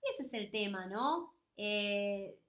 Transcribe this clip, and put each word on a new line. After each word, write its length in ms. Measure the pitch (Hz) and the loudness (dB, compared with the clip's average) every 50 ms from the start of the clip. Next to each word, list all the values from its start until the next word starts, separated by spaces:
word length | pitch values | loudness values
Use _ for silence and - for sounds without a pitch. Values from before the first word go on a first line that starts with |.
Ese 220 | - 539 - - 277 | -4 -2 -2 -2 -4
es 100 | - - | -4 -4
el 180 | 226 202 202 | -4 -4 -2
tema, 340 | - 214 202 202 196 190 185 185 | 0 0 0 0 0 -2 -4 -4
¿no? 460 | 196 214 247 285 320 349 339 - - _ _ _ _ - | 0 2 2 2 2 2 -2 -6 -12 _ _ _ _ -4
Eh, 800 | 208 208 208 208 208 208 202 202 202 202 202 196 196 196 - - _ | 0 2 2 4 4 4 2 2 2 2 0 -2 -4 -8 -10 -14 _